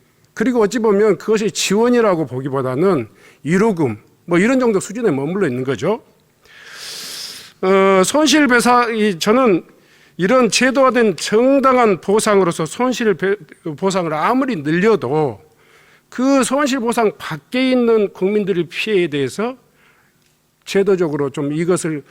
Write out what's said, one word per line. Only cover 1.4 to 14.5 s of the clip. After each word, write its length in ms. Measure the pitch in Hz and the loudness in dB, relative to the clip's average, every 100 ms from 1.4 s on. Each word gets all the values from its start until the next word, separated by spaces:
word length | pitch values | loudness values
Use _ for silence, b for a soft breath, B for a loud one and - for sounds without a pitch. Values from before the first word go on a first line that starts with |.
| 208 | 0
지원이라고 760 | - - 196 240 247 220 175 151 | -2 -2 0 2 2 2 0 -2
보기보다는 840 | 127 139 135 127 131 185 165 110 b b b | -6 -4 -4 -2 0 0 0 -2 b b b
위로금 540 | 131 185 226 175 143 107 - _ - | -2 0 2 0 -2 -4 -12 _ -2
뭐 120 | 175 | 0
이런 220 | 208 262 | 2 2
정도 200 | 247 190 | 2 0
수준에 320 | - 202 226 | -4 -4 -2
머물러 360 | 135 143 185 175 | -2 -2 -2 -2
있는 160 | 123 | -2
거죠. 400 | 131 120 151 226 - _ _ _ B B B B B B B B B B B B | -4 -4 -2 -4 -8 _ _ _ B B B B B B B B B B B B
어, 420 | 185 190 196 190 185 | 0 2 4 2 2
손실배상, 880 | 277 302 302 285 240 233 247 240 226 | 2 2 4 4 2 2 2 2 0
이, 220 | 214 170 | 0 0
저는 460 | 202 233 254 165 - _ b b b b | 0 2 2 2 -2 _ b b b b
이런 320 | 180 254 233 | 0 2 2
제도화된 680 | - 247 269 262 240 220 170 | 2 0 4 2 4 0 0
정당한 840 | - 214 254 277 262 254 233 185 | -2 2 4 4 4 4 2 0
보상으로서 680 | - 214 220 202 175 170 160 | 0 0 2 2 2 -2 -6
손실 500 | - 247 247 226 175 | -4 -2 0 0 0
배-, 200 | 190 202 160 - 165 147 | -2 -4 -8 -16 -12 -6
보상을 380 | 190 185 165 | -2 -2 -2
아무리 440 | 151 175 254 269 | -2 0 0 -2